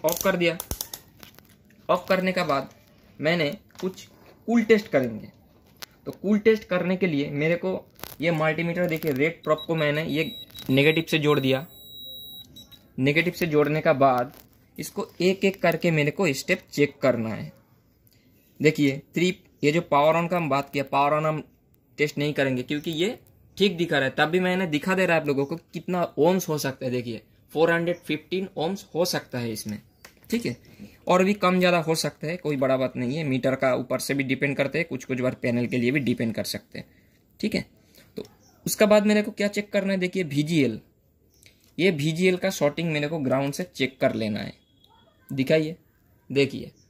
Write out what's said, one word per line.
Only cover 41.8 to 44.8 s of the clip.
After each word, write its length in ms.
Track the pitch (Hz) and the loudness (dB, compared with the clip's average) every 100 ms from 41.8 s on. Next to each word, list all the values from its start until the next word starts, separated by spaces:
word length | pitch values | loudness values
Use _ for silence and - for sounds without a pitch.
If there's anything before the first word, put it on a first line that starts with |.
| 180 | 0
वीजीएल 440 | 156 151 160 185 180 | 2 -2 2 0 2
का 120 | 190 | -2
शॉर्टिंग 400 | 190 147 147 170 | 0 -2 0 -2
मेरे 160 | 151 147 | -2 -2
को 120 | 165 | -2
ग्राउंड 340 | 131 131 139 | 0 0 0
से 100 | 147 180 | -6 -10
चेक 340 | - 127 - | -4 -4 0
कर 140 | 135 117 | 0 0
लेना 240 | 110 107 | -4 -4
है। 140 | - - _ _ | -6 -12 _ _